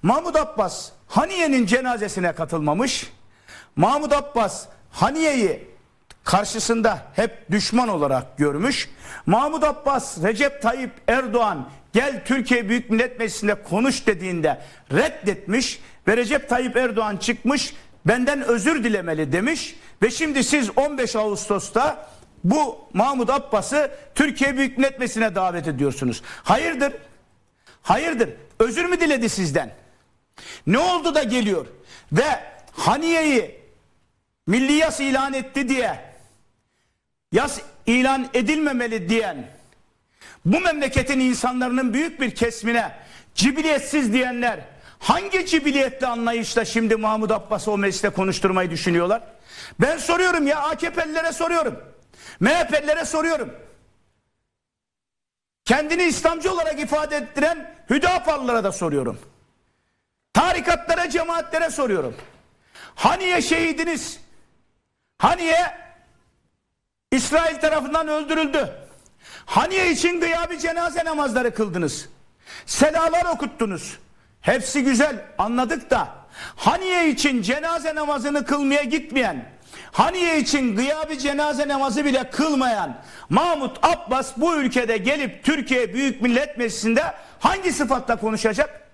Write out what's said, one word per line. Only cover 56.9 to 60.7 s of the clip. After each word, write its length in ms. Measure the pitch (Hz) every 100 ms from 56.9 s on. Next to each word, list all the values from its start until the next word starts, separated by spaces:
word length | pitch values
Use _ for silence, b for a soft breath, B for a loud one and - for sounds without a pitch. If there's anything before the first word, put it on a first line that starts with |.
| 302 302 294
ettiren 600 | 294 - 302 330 - - -
Hüdaparlılara 760 | 285 349 359 330 294 254 233
da 80 | 196
soruyorum. 480 | 185 170 143 120 107 - _ _ _ _ _ _ _ _ _ _
Tarikatlara, 760 | - 339 359 294